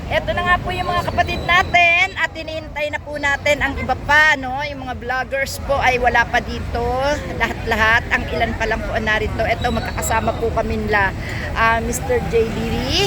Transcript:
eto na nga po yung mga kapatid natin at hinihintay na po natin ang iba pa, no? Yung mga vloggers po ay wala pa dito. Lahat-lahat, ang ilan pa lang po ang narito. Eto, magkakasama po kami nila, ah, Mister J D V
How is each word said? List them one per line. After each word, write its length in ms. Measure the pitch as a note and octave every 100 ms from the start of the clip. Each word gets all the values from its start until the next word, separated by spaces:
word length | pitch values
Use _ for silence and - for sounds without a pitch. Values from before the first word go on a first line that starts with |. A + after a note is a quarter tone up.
eto 320 | - D4 D#4 D#4+
na 80 |
nga 120 | F4+ F4+
po 80 | F4+
yung 160 | F4+
mga 260 | F4+ F4 E4
kapatid 300 | - F4 F4 -
natin 640 | F4 F#4 F4 F4 E4+ F#4+ F4+
at 100 | E4 D#4+
hinihintay 560 | D#4 D#4+ D#4 C#4+ D4+
na 80 | D4
po 160 | - D4
natin 480 | C#4+ C#4 D4 C#4+
ang 80 | C4+ C4
iba 160 | B3 -
pa, 320 | - D4 D#4 C#4+
no? 240 | B3+ C4 D4
Yung 160 | C4+
mga 160 | C4 A#3
vloggers 560 | A#3+ B3+ B3 C4+ C4+ -
po 160 | - C4+
ay 160 | A#3+ B3
wala 320 | A#3+ A#3+ A#3
pa 160 | A#3+
dito. 400 | A#3 A#3+ - A#3 A#3+ B3 C#4 D4 - -
Lahat-lahat, 640 | A#3 F#4+ A3+ A3 A3 A#3 -
ang 100 | B3+ A#3+
ilan 240 | A3+ A#3 A3
pa 80 | A3
lang 160 | A3+
po 80 | -
ang 160 | A3 A3
narito. 320 | G#3+ G#3+ A#3
Eto, 300 | A3 A#3 B3
magkakasama 640 | A3+ - G#3+ A3+ A3+ A3 A3
po 160 | A3+
kami 320 | A3+ A3 A3
nila, 260 | G#3+ G#3+ F#3+ F3+ - - - -
ah, 240 | A3+ A3+
Mister 400 | A3+ A#3 - B3 A3+
J 160 | A#3
D 140 | A3+ A3+
V 160 | A3+ A#3 B3+ E4